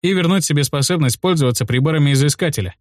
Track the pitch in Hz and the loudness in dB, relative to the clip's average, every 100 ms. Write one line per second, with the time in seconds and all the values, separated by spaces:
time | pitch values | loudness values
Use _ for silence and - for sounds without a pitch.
0 | 175 190 170 190 156 147 135 143 135 180 | 0 0 2 0 0 0 0 -2 -2 0
1 | 135 - 180 170 131 120 110 123 147 160 | 0 0 0 2 0 0 -2 0 0 2
2 | 143 135 147 - 175 147 90 - | 2 2 0 0 -4 -4 -8 -10